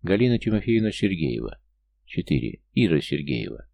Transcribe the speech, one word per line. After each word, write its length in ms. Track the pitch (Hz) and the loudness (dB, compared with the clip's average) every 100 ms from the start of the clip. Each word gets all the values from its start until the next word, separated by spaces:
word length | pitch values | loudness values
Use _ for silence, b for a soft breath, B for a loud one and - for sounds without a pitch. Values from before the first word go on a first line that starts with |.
Галина 360 | 85 101 123 117 | 2 2 4 2
Тимофеевна 540 | 113 107 104 113 110 | 2 -2 2 2 2
Сергеева. 640 | - 104 92 76 58 57 - _ _ _ _ | 0 0 0 -2 -2 -6 -10 _ _ _ _
Четыре. 580 | _ - - 71 58 - _ | _ -8 0 0 -2 -10 _
Ира 260 | - 110 76 | 0 4 2
Сергеева. 680 | - 71 71 - 101 60 - | 0 -6 -4 -6 -6 -12 -16